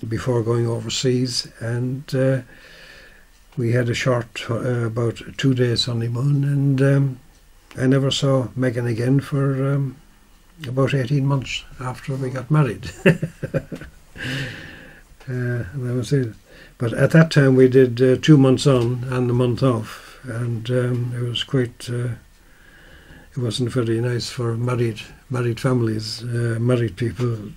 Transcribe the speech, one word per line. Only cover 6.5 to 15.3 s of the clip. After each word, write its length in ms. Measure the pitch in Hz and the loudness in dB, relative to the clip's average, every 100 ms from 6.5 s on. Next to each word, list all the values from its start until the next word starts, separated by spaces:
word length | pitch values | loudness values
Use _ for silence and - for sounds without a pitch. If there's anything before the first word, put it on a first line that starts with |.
| 139 139 135 | 2 2 4
um, 380 | 139 139 139 127 - _ _ - _ - | 4 4 2 -2 -12 _ _ -20 _ -2
I 80 | 131 | 2
never 240 | 135 135 | 2 2
saw 380 | - 139 135 123 | 0 2 2 0
Megan 320 | - 127 120 120 | -2 -2 0 -2
again 340 | 110 123 139 | -2 2 2
for, 520 | - 139 139 135 135 | 2 0 0 0 0
um, 240 | 139 135 - - _ _ _ _ - - | 0 -2 -6 -18 _ _ _ _ -16 -6
about 260 | 127 131 | 0 0
eighteen 320 | 139 120 143 | 0 0 0
months 400 | 135 139 - - - - | 2 0 -2 -8 -10 -10
after 340 | 127 123 - | -10 -10 -8
we 140 | 135 131 | -6 -6
got 220 | 127 123 | -8 0
married. 400 | 151 139 98 - - | 2 2 -2 -10 0
<laughs> 40 | 190 175 165 - - - - - - - - - 127 135 127 117 - - - - - - - | 2 2 -2 -8 -8 -6 -6 -12 -16 -20 -20 -14 -10 -8 -10 -12 -18 -20 -20 -20 -20 -20 -10